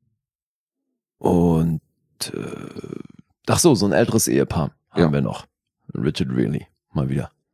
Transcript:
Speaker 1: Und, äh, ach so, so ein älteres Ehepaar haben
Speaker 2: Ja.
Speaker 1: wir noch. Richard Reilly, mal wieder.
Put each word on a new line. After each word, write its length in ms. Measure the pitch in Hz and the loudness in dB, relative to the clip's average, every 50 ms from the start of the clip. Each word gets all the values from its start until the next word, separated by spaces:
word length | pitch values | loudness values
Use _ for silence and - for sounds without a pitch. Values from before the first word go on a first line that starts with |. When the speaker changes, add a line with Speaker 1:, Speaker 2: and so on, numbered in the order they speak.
| _ _ _ _ _ _ _ _ _ _ _ _ _ _ _ _ _ _ _ _ _ _ _ - | _ _ _ _ _ _ _ _ _ _ _ _ _ _ _ _ _ _ _ _ _ _ _ -4
Speaker 1:
Und, 600 | - - 92 87 87 87 82 80 82 82 80 76 _ _ _ _ _ _ _ - - - | -2 0 2 4 4 4 4 2 2 0 -2 -4 _ _ _ _ _ _ _ -14 -14 -10
äh, 640 | - - - - - - - - - - - - - - - - _ _ - _ _ _ - - | -10 -10 -10 -10 -12 -14 -16 -16 -16 -16 -14 -14 -14 -14 -16 -20 _ _ -20 _ _ _ -4 -2
ach 100 | 113 - | 0 4
so, 160 | - 170 123 | 6 6 6
so 120 | 92 101 | 4 4
ein 60 | 98 | 2
älteres 360 | 71 90 - - 110 110 - - | 4 2 2 2 2 0 2 2
Ehepaar 440 | 60 69 67 - - 85 73 - - _ _ _ | 2 2 0 0 -2 -4 -4 -4 -6 _ _ _
haben 100 | - - | 0 2
Speaker 2:
Ja. 120 | 87 78 | 2 2
Speaker 1:
wir 80 | 71 69 | 2 0
noch. 240 | 65 50 - - - - _ _ _ _ _ _ _ - - | -2 -2 -6 -8 -14 -20 _ _ _ _ _ _ _ -12 -6
Richard 340 | - 60 - - - - 64 | -4 -2 -2 -2 -2 -4 -2
Reilly, 360 | 62 62 55 53 - - - _ _ _ _ _ | 0 0 0 0 -2 -6 -8 _ _ _ _ _
mal 160 | - 76 67 67 | -4 -4 -4 -2
wieder. 220 | 67 69 - - _ _ _ _ | -2 -4 -6 -8 _ _ _ _